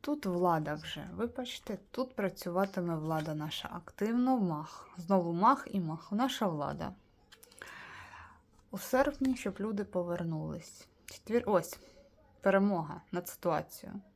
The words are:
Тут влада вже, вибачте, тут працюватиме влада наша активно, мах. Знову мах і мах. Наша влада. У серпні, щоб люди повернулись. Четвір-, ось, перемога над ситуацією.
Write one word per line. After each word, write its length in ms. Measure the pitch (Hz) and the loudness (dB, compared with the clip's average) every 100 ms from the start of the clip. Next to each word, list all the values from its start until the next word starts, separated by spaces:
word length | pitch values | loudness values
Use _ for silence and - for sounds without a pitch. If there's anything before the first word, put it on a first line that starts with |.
Тут 260 | - 294 208 | -2 -2 0
влада 480 | 175 180 160 147 | 2 4 4 2
вже, 340 | 156 156 - 147 | -4 -6 -10 -10
вибачте, 640 | 175 233 - 247 - - 196 - | -6 -6 -4 -8 -10 -8 -10 -8
тут 240 | - 254 | -6 -4
працюватиме 840 | - 196 185 185 175 196 196 175 160 | 0 -2 -2 -2 2 2 0 -2 0
влада 380 | 156 160 156 | 0 0 0
наша 340 | 151 151 - - | -2 -4 -4 -8
активно, 680 | 170 - - 208 233 247 262 | -10 -12 -4 0 2 4 4
мах. 500 | 185 151 156 - - - | 4 0 -4 -12 -16 -14
Знову 360 | 170 196 170 | 2 4 4
мах 360 | 170 214 269 - | 6 6 6 2
і 100 | 196 | -2
мах. 320 | 160 156 - | -2 -4 -4
Наша 340 | 208 262 254 202 | 0 0 2 0
влада. 460 | 156 139 143 165 185 _ _ _ - - - - - - - - - - - _ _ _ | 0 -2 -2 -6 -8 _ _ _ -20 -20 -20 -18 -16 -16 -16 -16 -18 -20 -20 _ _ _
У 80 | 196 | -10
серпні, 580 | - 254 277 285 262 247 | 0 2 2 2 0 0
щоб 200 | 208 185 | -2 -2
люди 240 | 202 208 | -4 -2
повернулись. 1040 | 196 185 175 175 170 160 156 156 - - - _ - | -2 -2 -2 -2 -2 -2 -4 -8 -10 -20 -20 _ -18
Четвір-, 360 | - - 233 233 | -18 0 0 4
ось, 320 | 190 - - - - - _ _ _ | 2 2 -12 -16 -20 -20 _ _ _
перемога 600 | 196 196 202 185 151 170 - | 4 6 6 2 -2 -8 -6
над 160 | 180 175 | -6 -4
ситуацією. 720 | - 180 156 151 - - 202 - | -4 0 0 -2 -12 -12 -14 -14